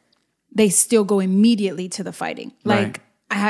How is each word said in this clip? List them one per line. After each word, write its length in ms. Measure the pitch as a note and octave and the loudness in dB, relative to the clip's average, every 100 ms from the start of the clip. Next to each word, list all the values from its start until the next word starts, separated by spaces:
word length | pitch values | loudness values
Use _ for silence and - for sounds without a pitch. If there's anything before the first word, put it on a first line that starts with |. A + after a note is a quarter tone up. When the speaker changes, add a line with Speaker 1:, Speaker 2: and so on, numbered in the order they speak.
| _ _ _ _ _ | _ _ _ _ _
Speaker 1:
they 140 | G3+ G#3+ | 0 2
still 380 | - - A3+ G3+ | 2 2 2 2
go 160 | G3+ | 0
immediately 680 | F#3+ F#3+ A3+ A3 G3 E3 F#3 | 2 4 4 4 0 -4 -8
to 160 | F#3+ | -8
the 80 | F3 | -10
fighting. 400 | E3 F3 - - - G#3 | -8 -8 -8 -14 -8 -2
Speaker 2:
Right. 180 | G3+ G3+ | 0 -2
Speaker 1:
Like, 140 | - _ _ - | -8 _ _ -8
I, 180 | |
I 20 | G3+ | -2